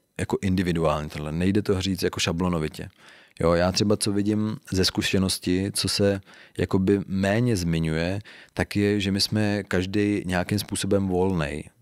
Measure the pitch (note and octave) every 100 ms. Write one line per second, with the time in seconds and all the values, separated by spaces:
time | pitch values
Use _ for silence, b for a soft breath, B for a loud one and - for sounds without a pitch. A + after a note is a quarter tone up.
0 | _ - G2+ - G2+ F#2 F2 E2 D#2+ D2+
1 | D2+ D#2 D2+ E2 F#2 G#2 G2+ F#2+ F#2+ F2+
2 | F2 - G2 E2 F2+ E2+ D#2 - F2+ B
3 | B B B - E2 E2+ F2+ F#2+ G#2 G#2
4 | G#2+ G2+ G2+ G#2+ G#2+ A2 - F#2 F2+ -
5 | - G2 F#2+ - F2+ F#2 G2 - F#2+ -
6 | G2+ G2 B B B - F#2+ G2 F#2+ G2+
7 | - F#2+ G2 G#2+ B2 G2 E2+ E2 D#2+ D#2+
8 | E2+ G2+ B B B - F2+ G2+ G2+ G#2
9 | G2 G2 - G#2+ G#2 G#2 F#2+ F#2 F#2 G#2
10 | G#2 G2+ F2+ F2+ F2+ G2+ - G2 G2 G2+
11 | G2 F2+ F#2+ F2+ C#2+ D2+ - _